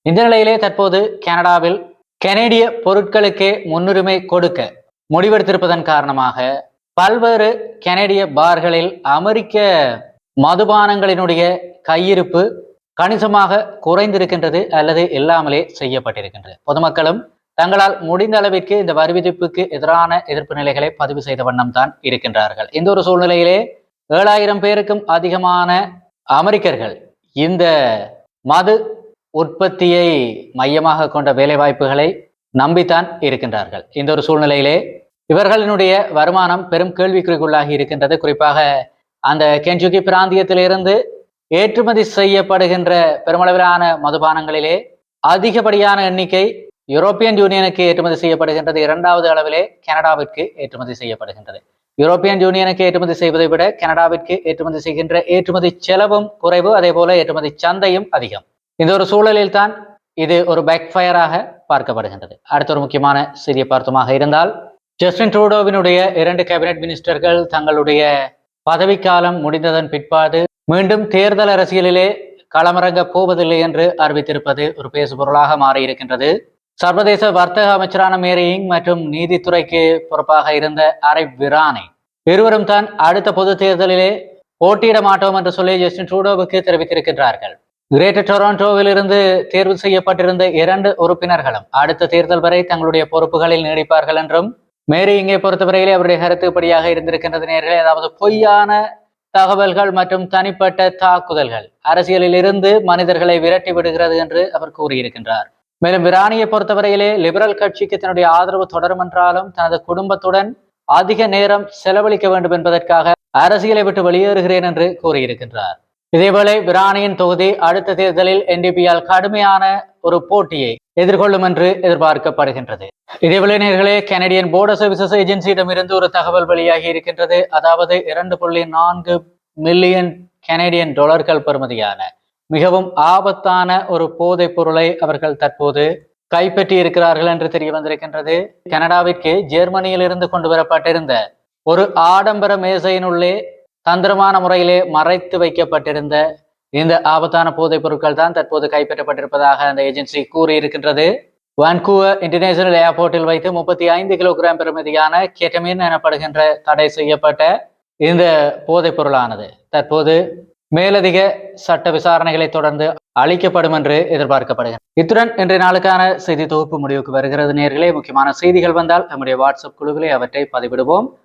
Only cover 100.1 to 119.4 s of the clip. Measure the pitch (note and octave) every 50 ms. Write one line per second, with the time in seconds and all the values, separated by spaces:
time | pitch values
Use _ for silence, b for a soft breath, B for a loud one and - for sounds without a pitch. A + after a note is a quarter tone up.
100.1 | F#3 F#3 F#3 F#3 F#3+ F#3+ F#3 G3 F#3 F#3+ F#3+ F#3+ F3+ F#3 F#3 F#3 F#3 F#3 F#3+ F#3
101.1 | F3+ F3+ F3+ - D#3+ D3+ C#3 A#2+ A2+ A2 G#2+ - _ _ _ D3+ E3 F3+ F3 -
102.1 | F#3 F#3 F3+ F3+ F3 F3+ F3+ G3 G3 G3 F#3 G3 G#3 G#3+ G3+ F3+ F3 F3 F3+ E3+
103.1 | F3+ E3 F3 F3 F3 E3 D#3+ E3+ F3+ F#3 F3+ F#3 E3+ F3 E3 E3+ D#3+ E3 E3+ E3
104.1 | E3 E3 D#3+ D#3+ E3 E3+ F#3 F#3 E3+ D3 D#3+ D3+ _ - D3+ C#3+ C3+ C3 B2 A#2
105.1 | - A#2 A2 A2+ A2+ A2+ - _ _ _ _ _ _ _ E3+ E3+ F#3 F#3 E3+ F3+
106.1 | F3+ F#3 G3 G#3+ A3 A3+ A3 G#3+ A3 G#3+ G3 F#3+ G#3 G3+ G#3 G3+ G3+ G3+ G3+ G#3
107.1 | G#3+ G#3 D#3+ E3 E3 G3 A3 G#3 G3+ G3+ G3+ G3 G3 - G#3 F#3+ G3+ F#3+ - F#3
108.1 | F3+ F3 F3+ E3 E3 E3+ F3+ F#3 F#3 F#3+ F#3+ F3+ E3+ E3+ E3+ F3 F#3 F#3 F3+ F3
109.1 | E3+ F3+ F3 F3+ F3 F#3 F#3+ G3 - - E3+ E3 E3+ E3 - - F3 F#3 G3 F#3+
110.1 | G3 G3 F#3+ F#3 F#3 G3 G3 G#3+ B3+ _ _ _ _ _ _ - C#3 E3 F#3+ F#3
111.1 | G#3+ G3+ A3+ G#3 G3 G3 G3+ G3 G3+ G3+ G3+ G3+ - - - F#3+ F#3+ G#3 G#3 G#3+
112.1 | G#3+ G3 G#3 F#3+ F#3 F#3 F3 E3+ F3 E3+ D#3+ F3 E3+ E3+ E3+ - E3+ E3 D3+ E3+
113.1 | E3+ _ _ _ - C3+ D3+ F3+ G#3 G3+ F#3 A3 A3 G#3+ G3+ G3 F3+ G3 F3+ F3
114.1 | F3 F3+ G3 G3+ G3+ G3 F3+ F3+ F#3 F#3 F3+ F3 E3 D#3+ E3+ F3+ F3 F3 - E3
115.1 | D3 C#3+ C3 A#2+ A#2+ A2+ B2+ A2 A2 A2+ G2+ F2+ E2 _ _ _ _ _ _ _
116.1 | - E3 F#3 G3 F#3+ G3+ G#3 G#3 G#3 G#3+ F#3+ F3 F3 F#3 F#3+ G3 G3 G3+ G3+ G3+
117.1 | F#3 - F3+ F3 F3+ E3+ F#3 F#3+ G#3 - E3+ E3 F3 G3 F#3 G3 F#3 E3+ F#3+ F#3
118.1 | E3 E3+ F#3 F#3 F#3+ G3 G3 F#3 F3 F3 F3 F#3 F3+ F3+ F3 F3 E3+ E3+ E3+ F3
119.1 | F#3+ F#3 F#3+ G3+ G#3+ G#3